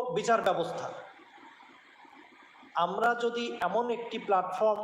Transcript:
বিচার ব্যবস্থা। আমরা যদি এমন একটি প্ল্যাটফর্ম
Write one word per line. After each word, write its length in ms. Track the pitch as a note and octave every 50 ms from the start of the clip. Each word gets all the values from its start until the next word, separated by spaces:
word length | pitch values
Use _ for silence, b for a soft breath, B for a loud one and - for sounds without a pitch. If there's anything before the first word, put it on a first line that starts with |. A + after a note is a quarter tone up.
| - - E3
বিচার 240 | G#3 G#3+ A#3 A3+ G#3+ F#3+
ব্যবস্থা। 440 | G3 F3 E3+ E3 - - - - - - - - - - - - - - - - - - - - - - - - - - - - - - C#4+ - - - - - - - - - - -
আমরা 340 | D#3+ F3 F3 F#3+ G#3 A3+ A#3+ A#3+
যদি 300 | A#3 A#3+ A#3 A#3 A#3+ A#3+ A#3 A#3 -
এমন 240 | F#3 F3 F#3+ A3+ A#3+ A#3+
একটি 260 | A3+ A#3 A#3 A#3 A3+ G#3+
প্ল্যাটফর্ম 640 | - G3 G3+ F#3 F3 - - - G#3+ A3 G#3 G#3